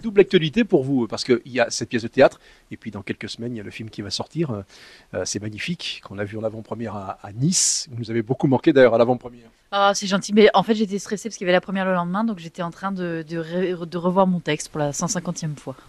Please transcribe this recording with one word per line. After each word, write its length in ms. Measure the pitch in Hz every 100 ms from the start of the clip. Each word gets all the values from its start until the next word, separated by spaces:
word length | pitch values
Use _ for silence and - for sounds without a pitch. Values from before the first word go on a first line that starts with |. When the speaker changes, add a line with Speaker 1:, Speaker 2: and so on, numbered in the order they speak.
Speaker 1:
Double 200 | 220 202
actualité 420 | 196 185 156 196
pour 200 | 226 170
vous, 240 | 131 139 113
parce 180 | 113 -
qu'il 160 | 120 -
y 120 | 120
a 100 | 117
cette 200 | - 113
pièce 140 | 120
de 40 | 113
théâtre, 320 | - 143 - _ _ -
et 60 | 113
puis 140 | 113
dans 100 | 101
quelques 260 | - 107 110
semaines, 260 | - 117
il 40 | 117
y 20 |
a 40 |
le 80 | 104
film 180 | - 107
qui 120 | -
va 80 | 101
sortir. 420 | - - 156 160
Euh, 100 | 104 98 - - - _ 98
euh, 80 | 92
c'est 160 | -
magnifique, 600 | 104 107 - 175 - - -
qu'on 120 | 98
a 60 |
vu 140 | 101 107
en 60 |
avant-première 520 | 110 110 107 110 117 104
à, 220 | 98 98
à 100 | 104
Nice. 560 | 107 143 190 - - -
Vous 60 | 117
nous 140 | 110
avez 100 | 113
beaucoup 260 | 110 131 151
manqué 240 | 127 -
d'ailleurs 220 | 135 123
à 60 | 117
l'avant-première. 500 | 117 123 123 120 117 _ _
Speaker 2:
Ah, 200 | 202 202 202
c'est 120 | 202
gentil, 260 | 196 -
mais 160 | 208 214
en 100 | 196
fait 120 | 180 220
j'étais 220 | 214 196
stressée 320 | - 202 226
parce 80 | -
qu'il 80 | 180
y 40 |
avait 80 | 180
la 40 |
première 240 | - 190 190
le 80 |
lendemain, 300 | 185 175 185
donc 160 | 226 190
j'étais 220 | 165 -
en 100 | 170
train 200 | - 196
de, 340 | 196 175 165 156
de 100 | 165
ré-, 380 | 160 175 180 180
de 220 | 170 170
revoir 300 | 175 180 185
mon 120 | 180
texte 300 | 156 151 -
pour 100 | 156
la 140 | 147
cent 140 | 139 170
cinquantième 500 | 180 175 170 160 143
fois. 180 | - 131